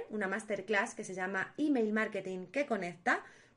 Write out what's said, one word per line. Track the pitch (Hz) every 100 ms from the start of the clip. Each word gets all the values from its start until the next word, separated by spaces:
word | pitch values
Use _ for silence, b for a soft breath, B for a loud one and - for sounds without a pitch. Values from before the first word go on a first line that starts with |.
| -
una | 214 190
masterclass | 202 214 202 190 202 226 -
que |
se | 202
llama | 190 185 196 - -
Email | 302 262 214
Marketing | 214 214 202 190 185 180
que | 269 285
Conecta. | 214 175 170 247 370 B B B